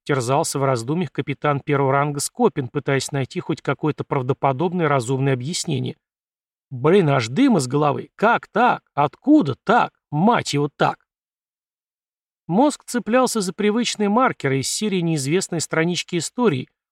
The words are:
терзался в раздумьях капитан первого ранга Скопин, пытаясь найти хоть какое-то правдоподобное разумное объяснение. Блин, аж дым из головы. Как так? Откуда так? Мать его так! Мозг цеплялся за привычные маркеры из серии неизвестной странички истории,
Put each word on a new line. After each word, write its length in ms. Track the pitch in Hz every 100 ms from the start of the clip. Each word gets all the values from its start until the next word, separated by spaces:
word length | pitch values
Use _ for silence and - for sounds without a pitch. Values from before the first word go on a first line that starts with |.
терзался 560 | - 139 117 139 165 143
в 40 |
раздумьях 460 | 135 123 117 165 165
капитан 480 | - 143 135 151 143
первого 320 | - 139 135
ранга 300 | 139 147 143
Скопин, 480 | - - 233 - 127
пытаясь 420 | 143 - 139 -
найти 300 | 139 127 180
хоть 200 | - 151
какое-то 440 | - 135 156 -
правдоподобное 840 | 131 143 127 131 139 131 175 180 156
разумное 460 | 139 113 135 139
объяснение. 640 | 131 127 180 - 135 123 - _ _ _ _ _ _ _
Блин, 380 | 127 147 202 156
аж 180 | 139 113
дым 320 | 147 277 202
из 80 | 127
головы. 440 | 143 147 123 -
Как 320 | - 208 226 -
так? 360 | 196 240 170 -
Откуда 600 | - 143 - - 302 185 123
так? 260 | - 233 156 - _
Мать 420 | 151 202 208 -
его 160 | 143 147 -
так! 280 | 147 - _ _ _ _ _ _ _ _ _ _ _ _ _ _ -
Мозг 380 | 180 294 -
цеплялся 560 | - 247 208 247 247 226
за 120 | 185
привычные 560 | - 208 214 233 - 202
маркеры 520 | 214 254 147 139 135
из 100 | 123
серии 300 | - 214 190
неизвестной 600 | 170 160 135 175 - 170
странички 580 | - 160 165 175 - 175
истории, 500 | - - 240 127 - _ _